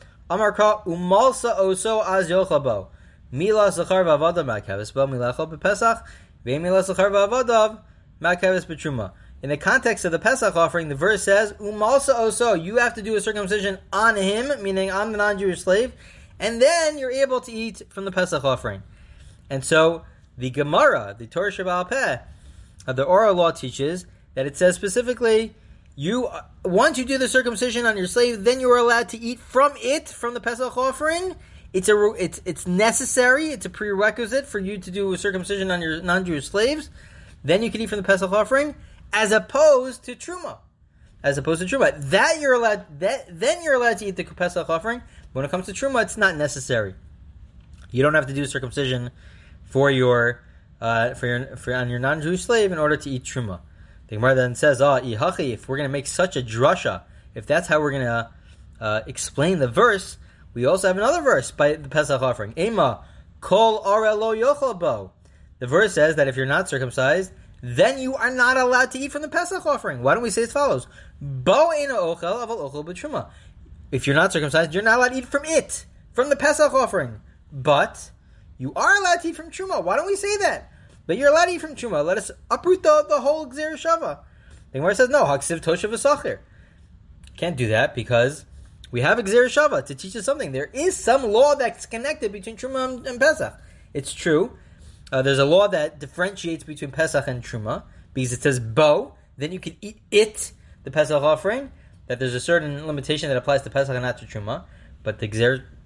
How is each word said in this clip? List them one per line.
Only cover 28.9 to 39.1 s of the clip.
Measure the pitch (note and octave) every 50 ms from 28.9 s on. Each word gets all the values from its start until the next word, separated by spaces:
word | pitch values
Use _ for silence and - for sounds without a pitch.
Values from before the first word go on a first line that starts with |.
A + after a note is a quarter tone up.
| A#3 A#3 A#3+ A#3
to | -
eat | A3+ A#3 A#3 B3 -
from | - - - B3+ C#4 C#4+ C#4+
it, | A3+ A3 A#3+ C#4 D#4+ D#4 -
from | - - - A#3+ A#3+
the | B3
Pesach | - A#3 A#3+ A3+ C4 A#3 -
offering. | B3 B3+ C4 B3+ - D4 D#4 E4 E4+ F#4 F#4 E4 - - - - - - -
It's | - F#3 F#3 -
a, | G#3 G#3 G#3 G#3+ A3
it's, | - F3+ E3 E3+ - -
it's | F3+ D#3+ - -
necessary, | F3 F3+ F3+ G#3+ A#3 A3 - C4+ - - C4 B3 B3 B3+ C#4+ D#4+
it's | D#4 C#4+ G3+ -
a | F#3+
prerequisite | - - G#3+ G#3 G3+ F#3+ G#3 A3 G#3+ A3+ A#3+ G3 A#3 C4+ C4+
for | - - G#3
you | F#3+ F#3+ G#3 G3
to | F3+ F#3+
do | F3+ G3+ G3+ F#3+ F#3
a |
circumcision | F3 - G3+ F#3+ F#3+ F3 - G3+ G3 F#3+ F#3+
on | F3+ F3
your | E3+ D#3+ D#3 D#3+
non-Jewish | F3+ F3+ F3 F#3 F#3+ F3+ E3 D3 C3+
slaves. | - - G3+ A3 C4 D4 D4+ C#4 - - - - - - - - - - - -
Then | C3+ E3 G3+
you | A3+ A3+
can | F3+ G#3+
eat | A3+ G#3+
from | G#3+
the | G#3 F#3
Pesach | G3 G3 F3+ G3 F#3
offering, | F#3+ G#3+ G#3 - C4 C4+ D4 D4+ C#4 - - - - - - -